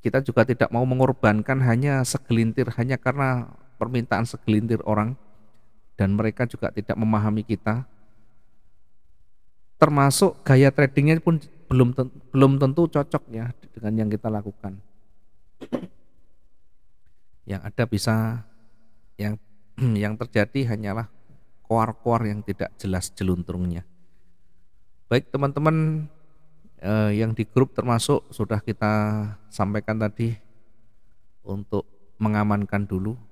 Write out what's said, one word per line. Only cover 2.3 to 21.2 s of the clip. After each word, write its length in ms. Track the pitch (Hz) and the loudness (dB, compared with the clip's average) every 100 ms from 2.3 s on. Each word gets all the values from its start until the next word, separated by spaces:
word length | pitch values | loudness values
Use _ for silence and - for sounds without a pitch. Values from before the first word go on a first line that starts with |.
| 113 113 110 123 120 | 2 2 0 -2 -2
hanya 240 | 120 131 | -2 -2
karena 480 | 131 139 135 127 117 - - - | -2 0 0 -2 -4 -14 -20 -8
permintaan 480 | 113 127 117 104 120 | -4 -2 0 -2 -2
segelintir 560 | - - 107 113 113 | -4 0 2 2 -2
orang, 320 | - 104 107 131 - - - - - - - - | 0 0 0 -4 -14 -20 -20 -20 -20 -20 -20 -2
dan 240 | 98 101 | 0 2
mereka 240 | 110 - | 0 0
juga 240 | 120 - - | -4 -2 -6
tidak 320 | 110 101 113 | -4 -4 -2
memahami 480 | 110 107 107 107 104 | 2 2 2 0 -2
kita. 400 | 104 - 113 131 - - - - - - - - - - - - - - - - - - - | -4 -2 -4 -6 -18 -20 -20 -20 -20 -20 -20 -20 -20 -20 -20 -20 -20 -20 -20 -20 -20 -20 2
Termasuk 640 | 156 147 139 - 196 - | 4 6 4 4 2 0
gaya 240 | - 131 139 | 4 8 8
tradingnya 480 | - 139 - 143 160 | 4 2 4 2 4
pun 240 | 170 160 - - - | 2 0 -2 -20 -2
belum 240 | 127 123 123 | 4 4 2
ten-, 160 | 127 - - | -6 -6 -4
belum 320 | 135 135 135 | 4 6 6
tentu 320 | 135 143 165 | 2 2 2
cocok 320 | 151 139 151 - | 2 -2 -4 -6
ya 240 | 113 113 - - | -8 -8 -10 -16
dengan 320 | - 113 110 | -8 -2 0
yang 60 | 107 | 0
kita 160 | 104 113 | -2 -4
lakukan. 480 | 107 104 - 101 98 - - - - - - - - - - - - - - - - - - - - - - - - - - - | -6 -8 -10 -12 -12 -18 -20 -20 -20 -20 -20 -20 -18 -8 -8 -8 -18 -20 -20 -20 -20 -20 -20 -20 -20 -20 -20 -20 -20 -20 -20 -10
Yang 140 | 98 104 | -10 -8
ada 180 | - 113 | -4 -2
bisa, 280 | 104 - 110 110 117 - - - - - - - - | 0 0 0 0 -4 -12 -20 -20 -20 -20 -20 -20 -8
yang, 160 | 104 107 - - - | -6 -8 -12 -20 -20
<clears throat> 60 | - 123 107 | -4 0 0
yang 100 | 104 | -2
terjadi 640 | 107 123 113 104 139 123 107 | -4 -2 -2 0 -2 -2 -4
hanyalah 340 | 104 104 117 - | -4 -6 -8 -14